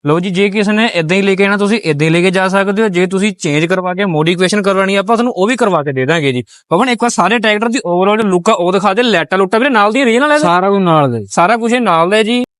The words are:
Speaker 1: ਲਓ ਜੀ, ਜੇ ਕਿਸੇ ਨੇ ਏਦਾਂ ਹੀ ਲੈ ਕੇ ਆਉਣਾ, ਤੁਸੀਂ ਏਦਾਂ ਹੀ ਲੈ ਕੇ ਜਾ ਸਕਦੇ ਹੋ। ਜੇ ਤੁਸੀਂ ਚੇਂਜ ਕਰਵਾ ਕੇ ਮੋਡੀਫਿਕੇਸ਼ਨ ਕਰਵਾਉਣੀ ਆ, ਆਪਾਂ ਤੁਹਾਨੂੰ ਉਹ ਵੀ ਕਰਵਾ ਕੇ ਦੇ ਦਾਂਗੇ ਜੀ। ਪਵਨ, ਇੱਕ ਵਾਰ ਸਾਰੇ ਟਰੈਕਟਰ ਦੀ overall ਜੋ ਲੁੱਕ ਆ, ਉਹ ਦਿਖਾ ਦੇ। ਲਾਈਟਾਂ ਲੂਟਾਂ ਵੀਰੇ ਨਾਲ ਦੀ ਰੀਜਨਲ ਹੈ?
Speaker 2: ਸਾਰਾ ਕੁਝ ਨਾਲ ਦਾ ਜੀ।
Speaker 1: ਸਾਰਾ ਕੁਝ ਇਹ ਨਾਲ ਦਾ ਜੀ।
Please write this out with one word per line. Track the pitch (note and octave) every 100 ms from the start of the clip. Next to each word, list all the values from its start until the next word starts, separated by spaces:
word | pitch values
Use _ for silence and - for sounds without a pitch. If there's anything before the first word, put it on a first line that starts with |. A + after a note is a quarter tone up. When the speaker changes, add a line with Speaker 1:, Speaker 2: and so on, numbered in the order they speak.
| C#3+
Speaker 1:
ਲਓ | E3
ਜੀ, | F3+
ਜੇ | F3+ G3+
ਕਿਸੇ | G3+ G3+
ਨੇ | G#3+ A3+
ਏਦਾਂ | F3 D#3+ F#3+
ਹੀ |
ਲੈ | G3
ਕੇ | F#3+
ਆਉਣਾ, | G3 G3+
ਤੁਸੀਂ | G3+ A3+
ਏਦਾਂ | D#3+ C#3+ D#3+
ਹੀ |
ਲੈ | E3+
ਕੇ | F#3
ਜਾ | F#3 F#3+
ਸਕਦੇ | G3 G3 G3+
ਹੋ। | A3+
ਜੇ | F3+ F3+
ਤੁਸੀਂ | F#3+ G#3
ਚੇਂਜ | F#3+ E3+ D3 E3
ਕਰਵਾ | F#3 F3+
ਕੇ | F3+
ਮੋਡੀਫਿਕੇਸ਼ਨ | G3+ D3+ D#3+ F3 F3+ G#3
ਕਰਵਾਉਣੀ | G3 F#3+ F#3+
ਆ, | G3
ਆਪਾਂ | F#3+ A3+
ਤੁਹਾਨੂੰ | A#3+ -
ਉਹ | G3+
ਵੀ | B3+
ਕਰਵਾ | A3+ E3+
ਕੇ | C#3+
ਦੇ | C3 B2+
ਦਾਂਗੇ | E3+ C#3+
ਜੀ। | B2 A#2 - _
ਪਵਨ, | F3 B3+
ਇੱਕ | A#3
ਵਾਰ | A#3+
ਸਾਰੇ | A3 F3+ A#3
ਟਰੈਕਟਰ | G#3+ G#3 A#3
ਦੀ | B3+
overall | F3 F3 F#3+ G#3+
ਜੋ | G#3+
ਲੁੱਕ | F3+ F#3+
ਆ, |
ਉਹ | G#3 F3+
ਦਿਖਾ | F#3 G3
ਦੇ। | F#3+
ਲਾਈਟਾਂ | B3 F#3+ - F#3+
ਲੂਟਾਂ | F#3+ A3+
ਵੀਰੇ | C#4
ਨਾਲ | A3+ G3+
ਦੀ | A#3
ਰੀਜਨਲ | C4 A3+ D4
ਹੈ? | G3+
Speaker 2:
ਸਾਰਾ | F#3+ F3 F#3+
ਕੁਝ | G3+
ਨਾਲ | F3+ D#3 C#3
ਦਾ | A#2
ਜੀ। | G2
Speaker 1:
ਸਾਰਾ | - F3 A#3
ਕੁਝ | A3+
ਇਹ | B3
ਨਾਲ | A3 E3 E3+
ਦਾ | G#3+
ਜੀ। | G#3+ B3 B3